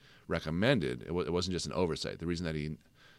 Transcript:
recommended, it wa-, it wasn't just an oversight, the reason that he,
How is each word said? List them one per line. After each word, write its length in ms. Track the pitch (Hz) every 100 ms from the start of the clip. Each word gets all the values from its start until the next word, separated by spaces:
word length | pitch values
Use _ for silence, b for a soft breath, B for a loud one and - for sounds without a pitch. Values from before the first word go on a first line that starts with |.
| B B B
recommended, 760 | 85 78 82 110 135 69 62 -
it 60 |
wa-, 100 | 87
it 100 | 85
wasn't 220 | 85 90
just 120 | 87 78
an 60 |
oversight, 460 | 65 90 76 - 50
the 80 | 82
reason 200 | 85 87
that 80 |
he, 220 | 78 73 78 - B B